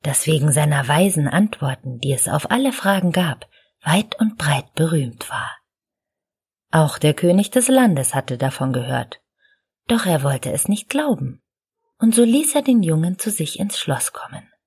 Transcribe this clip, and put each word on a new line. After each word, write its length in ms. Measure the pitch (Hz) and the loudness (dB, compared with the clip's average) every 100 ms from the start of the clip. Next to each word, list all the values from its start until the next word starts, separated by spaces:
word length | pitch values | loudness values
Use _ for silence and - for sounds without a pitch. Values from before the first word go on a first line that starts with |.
das 240 | 147 135 - | -2 -2 0
wegen 240 | 156 151 | 2 2
seiner 380 | 147 151 143 127 | 2 2 0 0
weisen 400 | 147 196 160 143 | 2 2 2 0
Antworten, 720 | 165 208 - 139 127 131 120 | 2 0 0 -6 -6 -10 -6
die 120 | 135 | -4
es 140 | 131 - | -2 -2
auf 240 | 147 - | -2 -2
alle 220 | 247 269 | 0 0
Fragen 400 | 254 196 196 185 | 0 0 2 2
gab, 360 | 165 170 127 - _ _ _ | 0 0 -4 -14 _ _ _
weit 380 | 147 180 220 - | 0 0 0 -2
und 200 | 220 220 | -2 0
breit 360 | 147 135 - | -2 -2 -4
berühmt 560 | - 160 160 127 - - | -2 0 0 -2 -8 -10
war. 260 | - - - _ _ _ _ _ _ _ _ _ _ _ | -8 -8 -12 _ _ _ _ _ _ _ _ _ _ _
Auch 260 | 160 151 - | 2 2 2
der 160 | 151 | 0
König 360 | 151 175 185 202 | 2 2 4 2
des 180 | 254 247 | 0 2
Landes 440 | 262 240 147 127 | 4 4 2 0
hatte 260 | 139 - 123 | -4 -4 -4
davon 340 | 131 - 131 | -4 -2 -2
gehört, 500 | 127 120 127 123 - _ _ _ _ _ _ - | -2 -2 -4 -6 -14 _ _ _ _ _ _ -2
doch 180 | 226 | 0
er 200 | 185 160 | 2 0
wollte 260 | 139 135 - | 0 -2 -4
es 160 | - - | -4 -2
nicht 240 | 208 - | -2 -2
glauben, 540 | 277 302 214 135 - _ _ _ _ _ _ | -4 -2 -2 -4 -10 _ _ _ _ _ _
und 140 | 226 | 2
so 120 | 220 | 6
ließ 320 | 233 269 311 294 | 4 4 2 0
er 60 | |
den 200 | 277 240 | 2 2
Jungen 380 | 170 156 170 185 | 4 2 0 -2
zu 100 | - | -6
sich 300 | 208 151 - | -4 -6 -4
ins 180 | 202 - | -6 -4
Schloss 340 | - 135 - | -4 -4 -4
kommen. 400 | - - - - _ | -10 -16 -18 -20 _